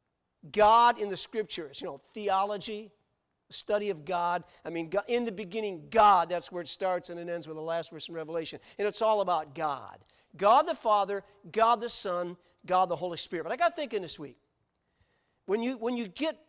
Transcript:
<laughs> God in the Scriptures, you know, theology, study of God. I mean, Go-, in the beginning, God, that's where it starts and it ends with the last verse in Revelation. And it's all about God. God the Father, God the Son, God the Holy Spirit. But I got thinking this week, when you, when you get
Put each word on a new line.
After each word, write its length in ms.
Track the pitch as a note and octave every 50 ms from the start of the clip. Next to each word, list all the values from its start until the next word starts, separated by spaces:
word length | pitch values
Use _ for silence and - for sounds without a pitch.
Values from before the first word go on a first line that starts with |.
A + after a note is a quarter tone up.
<laughs> 500 | _ _ _ _ _ _ _ _ - D3
God 460 | - G3+ G#3 G#3 A3+ A#3 A#3+ A#3+ A#3 A3
in 100 | G#3 G3+
the 80 | F#3
Scriptures, 640 | E3+ - - - A3 G#3 - - F3 D#3+ C3 C#3 -
you 60 | F#3+
know, 120 | E3+ C#3 C#3+ _ _
theology, 800 | - A3 G#3 G3+ F#3+ F#3+ G3+ G3+ G#3 G3 - A3+ G#3+ G#3 A3 G3+ _ _ _ _ _ _ _ _ _ _ _ _
study 400 | - - - - G#3 G#3 G#3 G3+
of 160 | F3+ D#3 D3
God. 400 | E3 F3+ F3 F3 F3 F3 F3 E3+ - - - -
I 40 | D#3+
mean, 220 | E3+ E3 E3 D#3+
Go-, 100 | F3 G3+ -
in 180 | - A#3+ A#3+ A#3+
the 80 | A3+
beginning, 560 | F#3 F#3 G#3 E3+ G3 A3 G#3+ G3+ F#3 D#3 D3 C#3+
God, 380 | A3 A3+ G#3 G#3 G3 F3 E3+ E3+
that's 240 | F3 E3+ - -
where 80 | F#3 F3
it 80 | E3 -
starts 400 | - - G3 F#3 F3+ F3+ F3 -
and 100 | F3 E3+
it 140 | E3+ F3
ends 160 | E3+ E3+ C#3+ D#3+
with 80 | D#3
the 60 | D#3
last 280 | D#3 E3 E3 E3+ D#3+ -
verse 180 | E3+ D3+ - -
in 60 | E3
Revelation. 460 | E3 D#3+ D3+ E3 E3 D#3+ - - - - - - -
And 80 | G3+
it's 140 | G#3 - -
all 220 | A3+ A3 A3 G#3
about 320 | F#3+ F3+ F3 D#3 D#3 D3 C3+
God. 500 | E3 D#3+ D3 C#3 B2+ G#2+ F#2+ F#2 - _ _ _ _ _ _ -
God 260 | D3 F#3+ G3+ A#3+ C#4
the 120 | D#4 F4 D4
Father, 480 | - - A3+ G3+ G3+ G3 F#3 G3+ G3 - _ _ _ - D#3+
God 280 | - G#3+ A3+ A#3 A#3+ G#3
the 80 | A#3 A#3
Son, 480 | - - - F#3+ F3 F3 F3 F3 F3 - _ _ _ _ -
God 220 | E3+ F3+ F#3 F#3 F3
the 80 | E3+
Holy 200 | D3 F3+ F3+ E3+
Spirit. 280 | - - - F#3 E3 C#3+
But 80 | E3+
I 40 | B3
got 200 | B3+ F4 E4 E4
thinking 260 | D#4+ D4 A3 A#3 G3
this 160 | F3+ D3 - -
week, 180 | D3 C3 A#2+ _ _ _ _ _ _ _ _ _ _ _ _ _ _ _ _ _ _ _ _ _ _
when 160 | - G3 A3+
you, 160 | A#3 B3+ C4+ G#3+
when 180 | A3+ A#3+ B3
you 120 | A#3+ A#3 F#3
get 280 | - - D4 D#4+ - - _